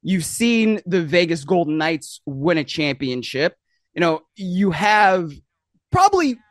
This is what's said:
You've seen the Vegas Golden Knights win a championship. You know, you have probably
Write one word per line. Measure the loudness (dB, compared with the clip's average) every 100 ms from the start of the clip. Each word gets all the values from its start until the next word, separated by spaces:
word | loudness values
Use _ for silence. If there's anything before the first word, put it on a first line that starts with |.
You've | -2 -4
seen | -4 -2 0 2 2 0 -2
the | -2
Vegas | 2 2 2 -2
Golden | 0 0 0 0
Knights | 0 -2 -8 -16 -12
win | -4 0 0
a |
championship. | -2 -4 -4 -2 -4 -6 -6 -4 -4 _ _ _ _
You | -2
know, | -2 -2 _
you | -12 -6 0 0
have | 0 2 4 4 2 -2 -10 _ _ _ _ _
probably | 2 4 4 0 -2 _